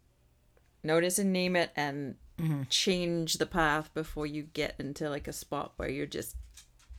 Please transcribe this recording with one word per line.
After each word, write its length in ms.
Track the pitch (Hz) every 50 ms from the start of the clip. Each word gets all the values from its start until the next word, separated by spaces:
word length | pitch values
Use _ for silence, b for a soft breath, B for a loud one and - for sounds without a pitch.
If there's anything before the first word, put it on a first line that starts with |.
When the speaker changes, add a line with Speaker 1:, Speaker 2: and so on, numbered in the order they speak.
| _ _ _ _ _ _ _ _ _ _ _ - _ _ _ _ -
Speaker 1:
notice 360 | 151 160 165 170 180 180 -
and 120 | 202 196
name 240 | 185 185 180 180 180
it 160 | 175 165 - -
and 400 | - 147 147 139 147 143 131 - - - - - -
Speaker 2:
Mm-hmm. 240 | 165 160 151 143 135 127
Speaker 1:
change 680 | - - - 214 185 180 175 170 170 170 165 160 -
the 100 | - 160
path 480 | - - 185 160 151 147 156 151 - -
before 320 | 156 160 - - 156 151
you 180 | 151 147 151 147
get 300 | 160 - 151 147 - - -
into, 280 | 139 135 143 - 160 151
like, 200 | 143 147 - -
a 40 | 139
spot 400 | - - - - 143 151 - - -
where 100 | 160 -
you're 180 | 131 143 147 143
just 280 | - 160 143 - - - - - - - - _ _ _ - _ -